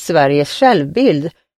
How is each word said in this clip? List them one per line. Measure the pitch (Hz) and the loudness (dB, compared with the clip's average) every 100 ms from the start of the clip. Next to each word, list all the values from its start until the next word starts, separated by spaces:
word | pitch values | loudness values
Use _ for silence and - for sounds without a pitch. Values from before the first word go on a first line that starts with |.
Sveriges | - 165 139 143 139 | -4 0 2 0 -2
självbild | - 262 202 139 226 262 151 160 - _ | 0 2 2 0 0 0 0 -4 -12 _